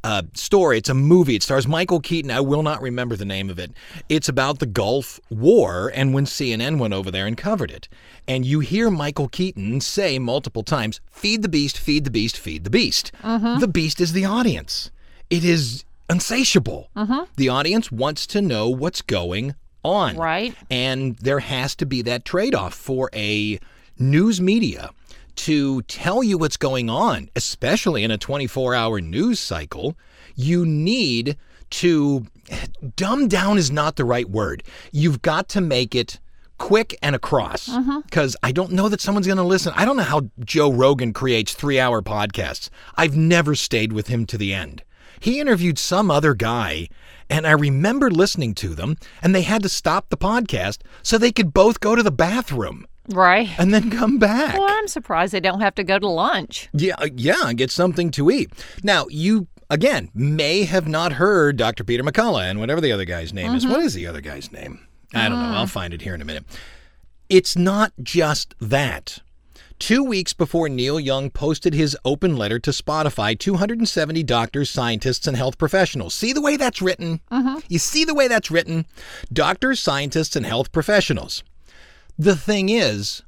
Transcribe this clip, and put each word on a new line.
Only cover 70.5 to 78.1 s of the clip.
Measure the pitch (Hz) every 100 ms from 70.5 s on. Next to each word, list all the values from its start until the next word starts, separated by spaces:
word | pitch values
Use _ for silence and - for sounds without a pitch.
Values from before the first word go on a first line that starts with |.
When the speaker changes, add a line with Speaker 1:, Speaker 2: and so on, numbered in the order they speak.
| 170 160
Speaker 1:
Neil | 131 127 156
Young | 139 135 139
posted | - 151 151 175 151
his | 151 143 127
open | 147 185 143
letter | 104 117
to | 131
Spotify, | 139 - 151 151 - 107 110
two | - 185
hundred | 208 233
and | 226
seventy | - 151 160
doctors, | 143 120 113 139 143
scientists, | - 120 110 131 123 -
and | 127
health | 131 -
professionals. | 160 190 180 139 85 -
See | 226
the | 269
way | 294 294
that's | 262 -
written? | 185 185 170 165 -
Speaker 2:
Mm-hmm. | 240 254 277 -
Speaker 1:
You | 170
see | - 302
the | 311